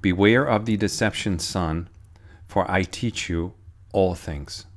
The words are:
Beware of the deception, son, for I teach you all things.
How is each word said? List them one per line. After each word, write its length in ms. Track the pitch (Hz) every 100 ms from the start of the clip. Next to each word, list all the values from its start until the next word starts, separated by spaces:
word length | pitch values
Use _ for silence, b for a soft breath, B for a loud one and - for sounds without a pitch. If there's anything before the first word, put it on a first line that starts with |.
Beware 440 | 98 90 101 120
of 200 | 139 110
the 120 | 110 104
deception, 600 | 101 - 107 - - 90
son, 500 | - 95 85 80 85 - - - b b -
for 240 | - 92
I 120 | 95
teach 460 | 90 - 117 - -
you 260 | 85 85 - - - -
all 220 | 101 95
things. 520 | 87 - 73 71 - -